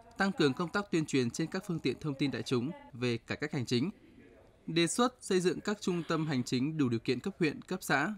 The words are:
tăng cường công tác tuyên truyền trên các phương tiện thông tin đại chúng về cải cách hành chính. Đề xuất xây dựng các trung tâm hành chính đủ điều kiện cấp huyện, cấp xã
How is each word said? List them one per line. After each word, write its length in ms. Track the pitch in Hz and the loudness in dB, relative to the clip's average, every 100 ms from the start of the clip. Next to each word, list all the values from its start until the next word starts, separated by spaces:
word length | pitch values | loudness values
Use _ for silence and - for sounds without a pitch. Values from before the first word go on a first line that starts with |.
| - - | -16 -2
tăng 140 | 196 | 0
cường 220 | - 151 | 4 4
công 160 | 127 175 | 4 0
tác 220 | 202 202 | -2 0
tuyên 140 | 170 151 | 0 2
truyền 240 | 139 120 | 2 0
trên 180 | - 160 | -2 -4
các 160 | 185 - | -4 -4
phương 120 | 165 | -2
tiện 200 | 139 117 | -2 -2
thông 140 | 156 | -4
tin 180 | 139 143 | -2 -2
đại 120 | 123 | -2
chúng 280 | 101 127 127 - - | -2 0 0 -6 -12
về 240 | 117 123 117 | -4 -2 -2
cải 200 | - 107 | -4 -6
cách 140 | 151 | -4
hành 140 | 151 113 | -4 0
chính. 240 | 120 160 - - - - - - _ - | 2 0 -4 -16 -20 -20 -20 -20 _ -4
Đề 200 | 165 170 | 0 2
xuất 280 | - 247 - | 4 2 0
xây 200 | - 185 | -2 2
dựng 200 | 175 147 | 2 0
các 200 | - 208 | -2 -2
trung 220 | - 175 156 | -2 -2 0
tâm 200 | 165 160 | 0 2
hành 160 | 135 | 0
chính 340 | 120 127 139 156 | 0 0 0 2
đủ 120 | 131 | 2
điều 100 | 117 | 2
kiện 200 | - 127 | 0 -2
cấp 140 | 202 - | -4 0
huyện, 220 | 160 - | 0 -2
cấp 180 | - 185 | -6 -6
xã 300 | - 143 160 | 0 0 0